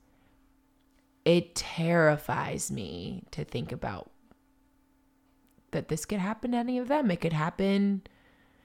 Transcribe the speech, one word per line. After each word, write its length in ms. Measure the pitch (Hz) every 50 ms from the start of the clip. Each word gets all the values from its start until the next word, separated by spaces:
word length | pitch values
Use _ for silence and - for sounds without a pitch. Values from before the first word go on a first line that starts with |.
| _ _ _ _ _ _ _ _ _ _ _ _ _ _ _ _ _ _ _ _ _ _ _ _ -
it 280 | 160 170 175 175 - -
terrifies 1160 | - - - - - 165 165 170 170 160 151 151 147 - - 123 - 151 - 151 143 - -
me 500 | - 131 98 73 78 87 - - - - - -
to 120 | - 156 151
think 280 | - - 127 - -
about 380 | - - - 120 98 - - - - _ _ - - _ _ _ _ _ _ _ _ _ _ _ _ _ _ _ _ _ _ _ _ _ _ _ _ _ _ _
that 180 | - 156 - -
this 160 | 160 156 -
could 140 | - 208 202
happen 320 | 180 196 226 226 - 240 240
to 40 |
any 220 | 240 233 247 254 247
of 80 | 247
them. 240 | 233 285 302 285 208
It 80 | 175 -
could 120 | - 165 165
happen, 680 | 151 156 170 - - 190 196 196 202 202 202 202 190 - - _ _ _ _ _ _ _ _ _ _